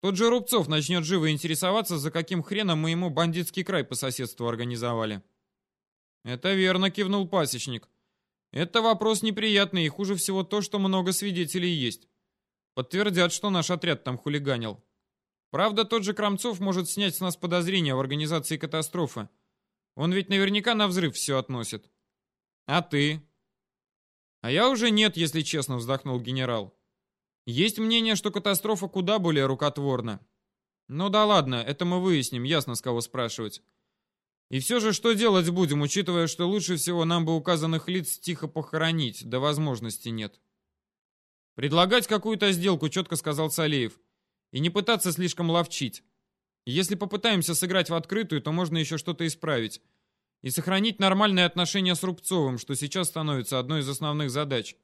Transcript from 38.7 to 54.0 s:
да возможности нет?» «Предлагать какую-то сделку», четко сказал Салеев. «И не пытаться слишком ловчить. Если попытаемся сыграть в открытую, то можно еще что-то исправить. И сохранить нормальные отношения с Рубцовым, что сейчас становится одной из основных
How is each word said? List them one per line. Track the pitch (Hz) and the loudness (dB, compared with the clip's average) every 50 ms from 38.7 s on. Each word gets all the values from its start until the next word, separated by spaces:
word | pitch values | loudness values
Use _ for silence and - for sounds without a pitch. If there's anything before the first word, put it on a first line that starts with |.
| - 160 160 165 165 165 147 120 104 - - 120 | -4 -2 0 0 0 0 0 -2 -4 -8 -10 -4
да | 117 131 | -2 0
возможности | 135 147 147 139 156 147 131 113 117 113 104 - - 117 | 0 0 0 2 0 0 -2 -4 -4 -8 -10 -8 -8 -6
нет?» | 117 110 110 101 _ _ _ _ _ _ _ _ _ _ _ _ _ _ _ _ _ _ _ _ _ _ _ _ _ | -6 -6 -6 -8 _ _ _ _ _ _ _ _ _ _ _ _ _ _ _ _ _ _ _ _ _ _ _ _ _
«Предлагать | - 123 147 147 170 180 185 220 247 - - | -4 -2 2 4 4 4 6 6 2 2 2
какую-то | 214 208 - 220 226 202 208 202 | 0 0 0 0 -2 2 2 2
сделку», | 190 170 175 196 185 147 147 156 | 2 2 2 2 2 2 0 -2
четко | - 190 185 - - 147 | -2 -2 -4 -4 -4 -4
сказал | - 156 151 143 160 156 | -4 -4 -2 -2 -2 -2
Салеев. | - - 160 151 151 139 123 110 - _ _ _ _ _ _ _ _ _ _ _ | 0 0 0 2 2 0 0 -2 -4 _ _ _ _ _ _ _ _ _ _ _
«И | - 127 | -6 -2
не | 147 170 | -2 0
пытаться | 170 208 202 - 233 202 - 185 | 0 0 2 2 2 2 2 -2
слишком | 160 147 180 175 - - 170 165 | -2 0 -2 -4 -2 -2 0 2
ловчить. | 165 170 170 165 - - 143 120 - - _ _ _ _ _ _ _ _ _ _ _ _ _ | 2 2 2 0 -2 -4 -4 -4 -6 -8 _ _ _ _ _ _ _ _ _ _ _ _ _
Если | - 123 160 190 170 208 | -4 0 0 0 0 -2
попытаемся | 175 202 190 196 208 - 233 214 185 160 - 170 | -4 -4 -4 -4 0 2 2 2 2 2 0 0
сыграть | - 185 180 185 190 175 - | -2 0 0 2 0 2 2
в | 165 | 0
открытую, | 165 - - - 214 226 175 160 147 | -4 -2 -2 -4 -4 -2 -2 -4 -4
то | 113 151 | -2 -2
можно | 156 170 180 160 156 165 | -2 0 0 0 0 -2
еще | 156 131 160 156 | -2 -2 -4 -6
что-то | - - 170 - 170 160 | -4 -6 -6 -4 -4 -4
исправить. | 151 - - 160 147 123 113 107 - - _ _ _ _ _ _ _ _ _ _ _ _ | -4 -4 -4 -2 0 0 0 -2 -6 -10 _ _ _ _ _ _ _ _ _ _ _ _
И | - 131 | -8 -6
сохранить | 127 - 147 180 190 190 202 233 208 - | -4 -4 -2 0 0 2 2 0 0 2
нормальные | 202 190 190 190 214 214 196 185 180 | 2 4 4 4 4 4 4 4 4
отношения | 170 170 180 180 165 - 202 190 185 180 | 2 2 0 -2 -2 0 0 0 0 0
с | 156 - | 0 -2
Рубцовым, | 185 180 - - - 190 175 151 135 127 117 | -4 -4 -4 -4 -2 0 2 2 2 0 -4
что | - - 143 | -4 -6 -6
сейчас | 131 147 143 - 190 180 160 | -4 -4 -4 -2 -2 -2 -2
становится | - 165 156 151 147 135 120 - 139 131 | -2 -4 -2 -2 -2 -2 -2 -2 -2 -2
одной | 127 127 156 156 | -2 0 -2 -2
из | 139 131 | -2 -4
основных | 139 127 | -4 -4